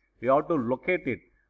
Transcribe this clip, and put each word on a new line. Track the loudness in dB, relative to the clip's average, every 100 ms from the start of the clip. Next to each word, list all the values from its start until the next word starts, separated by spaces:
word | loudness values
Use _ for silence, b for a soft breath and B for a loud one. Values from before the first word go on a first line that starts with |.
| _ _
You | 2
have | 2 2
to |
locate | -2 0 -4 -2 -2 -2
it, | -6 -10 _ _